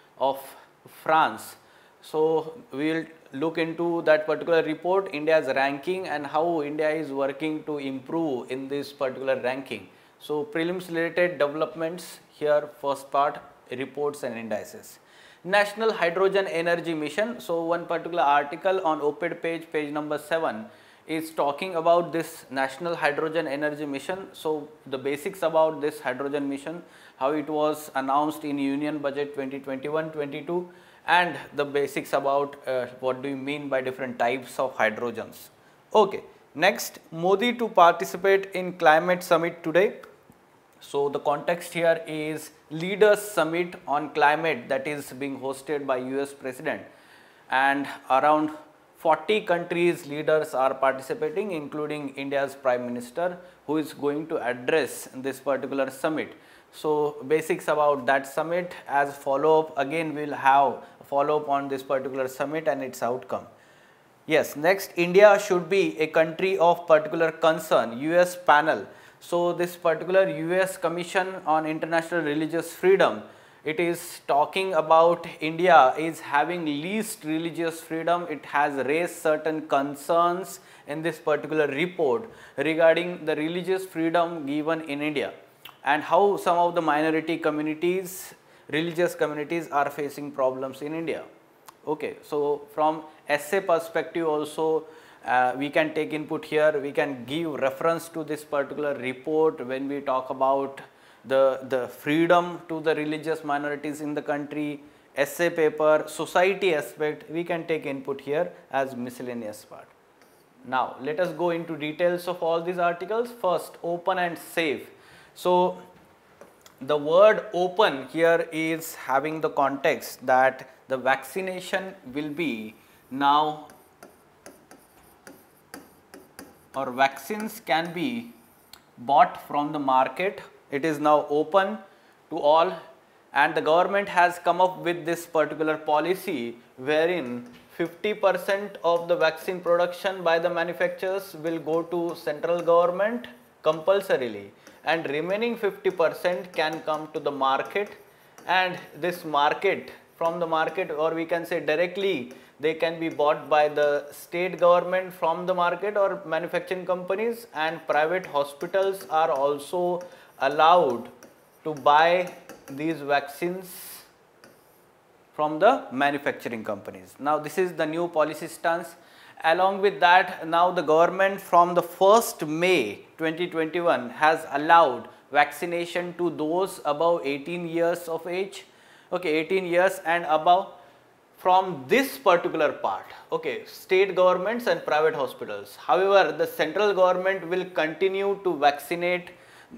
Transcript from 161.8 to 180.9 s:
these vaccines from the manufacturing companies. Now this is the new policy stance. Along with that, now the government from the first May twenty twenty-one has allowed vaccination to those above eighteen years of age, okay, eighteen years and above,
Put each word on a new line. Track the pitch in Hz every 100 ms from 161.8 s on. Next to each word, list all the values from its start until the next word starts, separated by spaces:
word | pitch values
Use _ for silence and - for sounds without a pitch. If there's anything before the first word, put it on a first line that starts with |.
| 131 147 165 180 180 - - - -
these | 139 156 156
vaccines | 143 143 139 - 175 180 180 - - - - _ _ _ - _ _ _ _ _ _ _ _
from | - 151 156
the | 202 262 -
manufacturing | 123 143 143 143 - - 117
companies. | 107 101 98 98 92 -
Now | 139 151
this | 147 -
is | 185
the | 160 156
new | 160 175
policy | 160 151 156 165
stance. | - 170 165 175 - - - - -
Along | 160 165 190 196
with | 196 170
that, | 175 180 190 - 165
now | 170 180
the | 180
government | 147 156 175 185 196 196
from | - 175 175 175
the |
first | 165 - 190 220 226 - 156
May | 156 175 180 107 92 - -
twenty | 160 165 175
twenty-one | 165 160 175 170 131 120
has | 120 156 160 -
allowed | 139 151 170 156 120 107 - _
vaccination | 139 185 - 175 170 170 175 175 175
to | 175
those | 139 151 175 190 -
above | 147 147 165 170
eighteen | 139 143 143 175 170
years | 165 170 170 -
of | 165 170
age, | 175 196 - - _ - - _
okay, | 180 175
eighteen | 156 156 190 180
years | 170 190 185
and | 160 170 160
above, | 156 160 180 190 - -